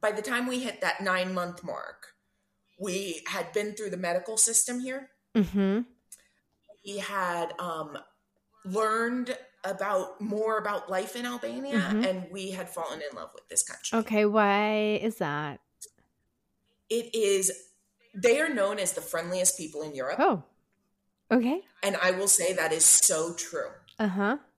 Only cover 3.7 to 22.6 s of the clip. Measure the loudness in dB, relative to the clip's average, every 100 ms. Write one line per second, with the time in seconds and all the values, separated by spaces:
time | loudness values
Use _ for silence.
3.7 | -6 -8 -4 -2 -2 -2 2 4 4 0
4.7 | -2 -6 -8 -10 _ _ 2 2 2 2
5.7 | 2 -2 _ _ -20 _ _ _ _ _
6.7 | -20 -12 -8 -6 -2 -2 -2 -4 -4 -6
7.7 | -6 -8 -10 -18 _ _ _ _ _ -6
8.7 | 0 2 2 0 0 -4 -6 -10 _ -6
9.7 | -4 0 0 0 -6 -4 -2 0 0 0
10.7 | -4 -2 -4 -2 -6 -6 -6 -6 -6 -2
11.7 | 0 2 2 2 -2 -6 -8 -6 -6 -8
12.7 | -6 -6 -6 -8 -10 -14 -16 _ -2 -2
13.7 | -4 -2 0 2 4 4 6 6 4 4
14.7 | 2 2 2 -2 -2 -4 -2 -6 -10 _
15.7 | _ -20 _ _ _ _ _ _ _ _
16.7 | _ _ -4 -2 0 4 4 2 -2 -14
17.7 | _ _ _ _ 2 4 6 4 2 2
18.7 | 2 -2 -2 -4 -4 -2 2 2 0 -6
19.7 | -8 -8 -6 -4 2 2 2 -2 _ _
20.7 | _ _ _ _ _ _ 2 2 -2 -6
21.7 | _ -2 2 2 2 4 4 2 0